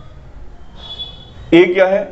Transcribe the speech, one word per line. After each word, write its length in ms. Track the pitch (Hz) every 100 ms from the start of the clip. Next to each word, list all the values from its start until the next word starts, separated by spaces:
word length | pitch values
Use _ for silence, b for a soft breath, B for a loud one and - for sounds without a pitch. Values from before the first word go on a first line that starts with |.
| - - - - - - - - - - - - - - -
ए 100 | 165 180
क्या 200 | 185 190
है? 160 | 196 -